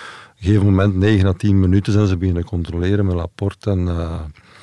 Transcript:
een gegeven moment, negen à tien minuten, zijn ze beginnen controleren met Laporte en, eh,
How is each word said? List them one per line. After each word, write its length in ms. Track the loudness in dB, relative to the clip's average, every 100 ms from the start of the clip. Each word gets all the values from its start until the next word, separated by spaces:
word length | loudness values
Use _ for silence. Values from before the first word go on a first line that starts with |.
| -20 -20 -20 -8
een 60 | 0
gegeven 180 | 2
moment, 300 | 4 4 2
negen 320 | 2 2 4 2
à 60 |
tien 280 | 0 0 2
minuten, 320 | 4 2 2
zijn 140 | 2 2
ze 100 | 0
beginnen 280 | -2 -2
controleren 640 | -4 -6 -6 -4 -2 -2 -2
met 80 |
Laporte 560 | -2 -6 -6 -6 -6 -4
en, 180 | -2 -2
eh, 320 | -4 -6 -8 -12 -16 -20 -20